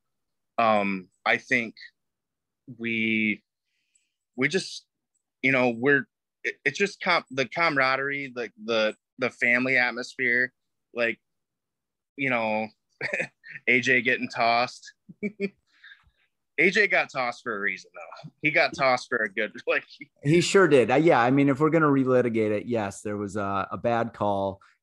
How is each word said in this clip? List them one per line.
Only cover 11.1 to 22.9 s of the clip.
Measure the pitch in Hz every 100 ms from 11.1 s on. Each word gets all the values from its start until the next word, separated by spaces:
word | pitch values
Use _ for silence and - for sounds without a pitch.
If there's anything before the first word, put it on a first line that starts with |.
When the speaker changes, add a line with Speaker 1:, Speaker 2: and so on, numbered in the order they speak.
| 113 _ _ _ _ _ _ _ _ _ -
Speaker 1:
you | 135
know, | 123 110 107 110 - _ _
<laughs> | - - 170 _ - - -
A | 123
J | 120 127
getting | 120 120 123
tossed. | - 117 117 123 - - - -
<laughs> | - 208 - 196 - _ _ - - _ _ _ _ _ -
A | 170
J | 190 202
got | 175 143
tossed | 139 123 -
for | - 104
a |
reason, | 101 92 -
though. | - 82 - - -
He | 151
got | 151 143
tossed | 120 135 127 -
for | 120
a | 107
good, | 98 107 120
<laughs> | -
like, | 151 - - - _
Speaker 2:
He | 143 170
sure | 165 196 180
did. | 143 110
Uh, | 127
yeah, | 160 139
I | 123
mean, | 139 143
if | 131
we're | 156
gonna | 160 156
relitigate | 139 127 127 123 113 107
it, | 107 95
yes, | 117 101